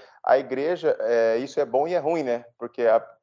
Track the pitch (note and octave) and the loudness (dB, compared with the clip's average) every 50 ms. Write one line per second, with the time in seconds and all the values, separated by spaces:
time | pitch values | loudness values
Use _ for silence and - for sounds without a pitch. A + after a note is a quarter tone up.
0 | - - - _ - - B2 C#3 C3+ A#2 C3 C3 C#3+ D#3+ F3+ E3 D#3+ D3+ B2+ - | -12 -20 -20 _ 0 2 2 2 2 -2 -6 -4 -2 -2 -4 -2 -2 -2 -2 0
1 | A2 A2+ A#2+ A#2 A2+ A2+ A2+ A#2+ C3+ C#3 - D#3+ C#3+ C3+ A#2 C3 D3 E3 F3+ E3+ | 0 0 2 2 4 2 2 0 -2 -4 -4 -4 -2 0 0 0 0 0 -2 -2
2 | C#3 D3+ E3+ E3 C#3+ B2+ A#2 A#2 A#2 - _ _ A#2+ A#2+ - - A#2+ A2+ A2 A2+ | -2 -2 -2 -2 -2 -2 -4 -4 -6 -12 _ _ -14 -10 -4 0 2 4 4 2
3 | - - - _ | 2 -4 -12 _